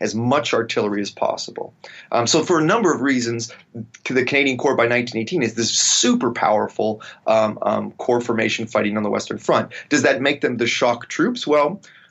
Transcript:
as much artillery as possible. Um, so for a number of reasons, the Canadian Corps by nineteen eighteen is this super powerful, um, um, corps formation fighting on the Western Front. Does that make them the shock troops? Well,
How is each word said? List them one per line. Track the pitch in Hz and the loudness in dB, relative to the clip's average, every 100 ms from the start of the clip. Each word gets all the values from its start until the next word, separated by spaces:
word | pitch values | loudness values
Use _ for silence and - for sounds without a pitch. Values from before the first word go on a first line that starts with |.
as | - | -4
much | 107 120 143 147 | -2 0 0 2
artillery | 117 117 - 104 101 | -2 0 -2 0 -2
as | 98 | -4
possible. | - - - - - - - - - - | -4 -4 -4 -8 -10 -12 -14 -20 -20 -4
Um, | 117 120 | -2 2
so | 165 | 2
for | - 170 | 2 2
a | |
number | 156 226 190 | 4 2 2
of | 139 | 2
reasons, | 135 127 120 117 113 - _ 117 117 - - | 0 0 -2 -4 -8 -14 _ -16 -16 -12 -2
the | 131 | 0
Canadian | 123 139 139 127 | 2 2 0 0
Corps | 143 131 | 0 2
by | 120 | 2
nineteen | 123 120 113 | 2 0 -4
eighteen | 113 180 | -4 -2
is | 117 | -2
this | 113 113 | -2 -2
super | - - - 247 247 120 | 0 0 2 2 2 0
powerful, | - - 107 104 - 107 110 - - - | 0 2 2 0 -2 -4 -4 -10 -8 0
um, | 110 110 104 | 2 2 0
um, | 104 107 104 | -2 -2 -4
corps | - - 120 | -6 0 0
formation | 117 113 110 - 113 | 2 0 0 -2 -2
fighting | 107 104 107 | -2 0 0
on | |
the | 104 | -2
Western | 104 - 107 | -2 -4 -4
Front. | - 135 - - - | 0 0 0 -8 -2
Does | 143 | 2
that | 143 123 | 2 2
make | 139 139 | 0 0
them | 131 120 | -2 0
the | 117 | -2
shock | - 123 117 - | 0 0 0 -4
troops? | - 180 - - | -2 -2 -2 0
Well, | 147 147 196 - - _ | 2 2 -2 -12 -20 _